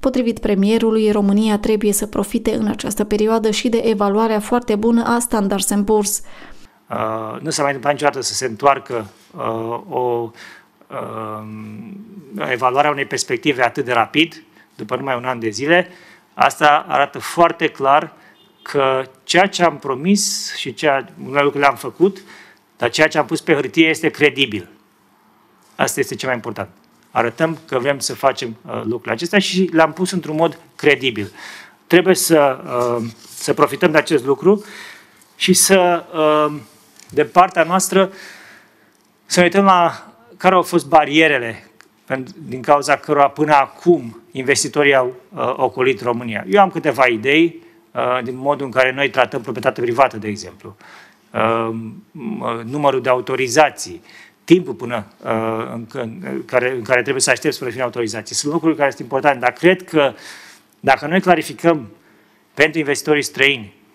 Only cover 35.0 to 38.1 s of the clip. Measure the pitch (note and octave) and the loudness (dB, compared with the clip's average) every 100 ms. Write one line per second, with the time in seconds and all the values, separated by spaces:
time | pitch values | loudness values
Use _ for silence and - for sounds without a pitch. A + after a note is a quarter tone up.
35 | _ _ _ _ - F3+ - F#3+ F3+ E3+ | _ _ _ _ 2 2 6 4 4 2
36 | - D#3+ D#3 D3+ D3+ D3+ A#2 _ _ _ | -4 0 2 4 2 -4 -14 _ _ _
37 | - - D3 F3+ F3+ F3 D#3+ F#3 - F#3+ | -8 -2 2 4 4 4 2 2 2 2
38 | F#3+ | 2